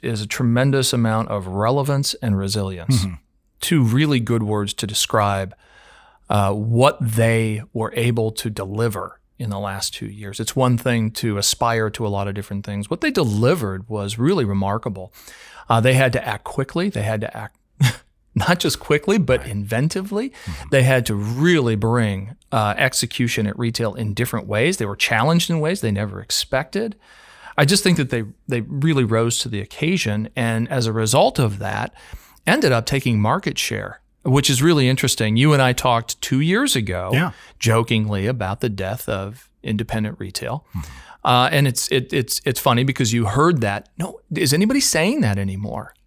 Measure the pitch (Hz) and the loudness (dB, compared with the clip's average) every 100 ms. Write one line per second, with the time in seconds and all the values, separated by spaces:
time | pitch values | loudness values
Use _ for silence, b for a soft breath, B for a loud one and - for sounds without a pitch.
0 | - 110 104 - 117 120 135 135 127 127 | -4 -4 -4 -2 2 4 4 2 2 2
1 | 113 110 113 104 92 95 110 139 139 139 | 2 0 -2 -4 -4 -2 0 2 0 0
2 | 139 - 120 98 98 104 95 92 85 127 | 0 -2 0 0 0 -2 -4 -4 0 0
3 | 95 82 _ _ _ - - 165 117 123 | 0 -6 _ _ _ -10 0 2 4 4
4 | 151 135 110 117 104 104 101 - 101 101 | 2 2 2 0 0 -2 -2 -4 -6 -2
5 | - 113 101 98 95 - b b b b | 0 2 2 0 -4 -10 b b b b
6 | b b - 104 98 101 110 117 135 - | b b -2 2 2 0 0 4 4 2
7 | 117 110 113 113 110 107 - 117 110 - | -2 2 2 4 0 -2 -6 -6 -4 -2
8 | 117 113 110 110 117 107 95 104 117 98 | 0 0 -2 -4 -6 -6 -8 -2 -2 -2
9 | 90 - _ - 110 101 101 98 - - | -10 -14 _ -12 -8 -6 -6 -6 -8 -8
10 | 110 101 101 101 113 - 127 120 131 117 | -12 -12 -12 -8 -6 0 2 2 2 0
11 | 110 - 120 101 - - 117 113 110 - | 0 -2 -4 -2 -2 0 0 0 -2 -2
12 | 110 101 98 101 98 101 101 101 101 - | -4 -2 -4 -6 -6 -8 -6 -6 -6 -4
13 | 311 269 131 104 120 175 107 95 92 107 | -2 0 0 2 2 2 -2 -6 -8 -6
14 | 101 110 131 190 110 98 98 104 123 92 | -6 0 2 2 2 0 0 -2 -4 -8
15 | 92 B B B B B B 117 117 131 | -12 B B B B B B 4 4 4
16 | 131 120 - 104 - - 101 170 196 - | 4 2 -4 -6 -8 -6 -4 -2 -2 -2
17 | 107 110 110 - 107 _ _ - 127 - | -2 -4 -6 -10 -14 _ _ 0 0 0
18 | _ _ _ - - 180 165 - - 147 | _ _ _ -2 0 0 0 -2 0 0
19 | 170 214 135 127 - 101 101 113 151 190 | 2 0 2 0 0 -6 -4 0 0 -2
20 | 190 208 262 - - 80 - 135 131 131 | -6 -6 -6 -8 -12 -10 0 4 4 4
21 | 117 104 104 120 165 170 120 110 113 120 | 2 -2 -2 0 4 4 2 2 2 2
22 | 110 95 101 - - 117 104 104 131 - | 0 -2 -8 -14 -4 0 0 2 0 0
23 | 117 - 120 - 104 101 117 117 113 98 | -4 -2 -2 0 -2 -2 -4 -2 -4 -2
24 | 110 98 120 113 95 104 139 190 104 98 | -4 -2 -2 -2 -2 0 2 0 -4 -2
25 | - 110 135 170 - 165 151 196 117 101 | 0 2 4 2 2 0 0 -2 -2 -2
26 | 104 98 - - - 131 - 196 226 - | -2 -6 -6 -4 -2 -2 -2 -4 -4 -8
27 | B B B B B B 147 202 - 170 | B B B B B B 4 4 4 2
28 | 131 120 107 - - 123 113 139 156 143 | 2 -2 -4 -10 -6 -4 -4 -2 2 2
29 | 113 110 117 117 120 104 101 - 156 185 | 2 2 2 0 -4 -6 -8 -4 0 0
30 | 110 104 110 - 117 113 120 135 113 110 | 0 -2 -4 -4 -2 0 -2 0 0 0
31 | 110 135 220 - 117 101 101 104 - - | 2 4 2 2 0 0 -6 -4 -6 -10
32 | B B B B - 285 214 120 113 139 | B B B B 0 2 4 2 2 -2
33 | 131 110 104 160 - - - 107 98 - | 0 2 2 0 -2 -4 -4 -6 -8 -14
34 | _ _ - 135 139 127 156 156 127 131 | _ _ 0 2 4 4 4 4 4 2
35 | 131 - 110 110 147 143 127 123 131 117 | 0 0 2 4 4 6 4 2 2 0
36 | 117 - - 127 160 202 277 135 101 90 | 0 -8 -2 2 4 2 2 0 -2 -4
37 | 92 120 175 B B B 113 113 113 113 | 0 0 0 B B B 2 2 4 0
38 | 107 101 101 127 92 101 123 98 95 113 | 0 0 -2 -2 -4 -2 -4 -4 -6 -6
39 | - 98 98 120 - _ - 107 110 113 | -4 -4 -6 -12 -20 _ -6 -4 -2 -4
40 | 107 - 95 - - 127 - - 76 - | -4 -6 -10 -8 -6 -8 -8 -10 -10 -14
41 | - - - 123 127 151 139 117 - 143 | -20 -6 0 2 4 2 2 0 0 -2
42 | 123 139 123 - - 127 139 120 131 135 | 0 -4 -2 -4 -4 0 2 2 2 0
43 | 120 117 104 113 160 160 110 101 - - | 0 2 0 2 2 2 0 -2 -8 -8
44 | 175 - - 151 147 151 208 269 254 160 | -8 -8 -8 -2 0 2 2 2 2 2
45 | 175 294 110 98 98 95 104 - - - | 2 2 2 0 -2 -4 -6 -8 -10 -16